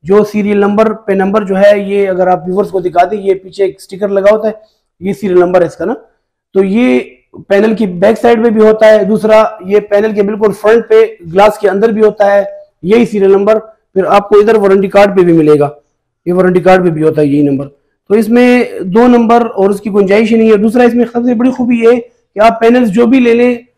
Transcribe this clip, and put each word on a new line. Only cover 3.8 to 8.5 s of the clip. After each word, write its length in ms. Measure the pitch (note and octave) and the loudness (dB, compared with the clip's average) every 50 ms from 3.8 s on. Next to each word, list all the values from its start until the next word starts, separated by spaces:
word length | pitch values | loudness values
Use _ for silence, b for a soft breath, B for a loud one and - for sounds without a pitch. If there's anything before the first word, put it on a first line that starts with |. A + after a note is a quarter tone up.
sticker 300 | - _ G3 F3+ G#3 G3 | -20 _ -12 -8 -6 -4
लगा 200 | G3 G3 F#3+ G3+ | -4 0 0 0
होता 180 | G#3+ A3 G#3+ G#3+ | 0 0 -2 -6
है, 120 | G#3+ - b b b b b _ _ _ | -6 -8 b b b b b _ _ _
ये 100 | E3 F#3+ | -8 -8
serial 260 | G3 - - G3 F3+ F3+ | -8 -6 -4 0 0 0
number 220 | F3+ F3+ F#3 F#3 | 0 2 0 0
है 60 | E3+ | 0
इसका 180 | D#3 - - D#3+ | -2 -4 -8 -8
ना। 80 | F#3+ B3+ - - _ _ _ _ _ _ _ _ _ _ | -8 -8 -8 -12 _ _ _ _ _ _ _ _ _ _
तो 80 | F#3+ | -2
ये 560 | G3 F#3+ F#3+ A#3 B3 B3+ B3+ B3 G#3 - - _ _ _ _ - D#3 _ | -2 0 0 0 0 0 0 -2 -4 -6 -18 _ _ _ _ -20 -6 _
panel 260 | F#3+ G3+ G#3 A3 A3 | 0 0 2 0 0
की 120 | G3 A3+ | -2 -4
बैक 300 | F#3+ F3+ F3 G3 G#3+ A3+ | -4 -2 0 0 0 0
side 240 | G#3+ - A#3 A#3+ A3 | 0 0 0 0 2
में 140 | A3+ A#3+ | 0 0